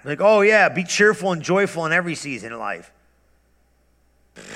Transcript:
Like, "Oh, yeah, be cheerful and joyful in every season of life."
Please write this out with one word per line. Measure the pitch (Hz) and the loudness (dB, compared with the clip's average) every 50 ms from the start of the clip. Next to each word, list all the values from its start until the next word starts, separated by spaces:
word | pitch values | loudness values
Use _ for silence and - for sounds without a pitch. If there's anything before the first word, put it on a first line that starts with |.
| _ | _
Like, | 139 147 147 | -10 -6 2
"Oh, | 185 208 220 208 | 4 4 4 6
yeah, | 196 208 214 214 190 156 | 4 4 4 4 4 2
be | 127 156 185 | 2 -2 -6
cheerful | - - - 208 214 214 - 170 196 | -4 0 2 4 4 2 2 -2 -4
and | 180 165 | -4 -4
joyful | 147 - 175 190 202 185 - 165 165 | -2 -2 0 0 0 -2 -4 -6 -4
in | 156 160 | 0 0
every | 175 180 175 160 | -2 -2 -2 -8
season | - - 147 135 110 92 113 | -10 -10 -10 -10 -10 -10 -12
of | 117 113 | -12 -10
life." | 110 104 98 85 85 _ _ _ _ _ _ _ _ _ _ _ _ _ _ _ _ _ _ _ _ _ _ _ _ _ _ _ _ _ _ - - - - | -8 -8 -8 -10 -12 _ _ _ _ _ _ _ _ _ _ _ _ _ _ _ _ _ _ _ _ _ _ _ _ _ _ _ _ _ _ -20 -20 -20 -20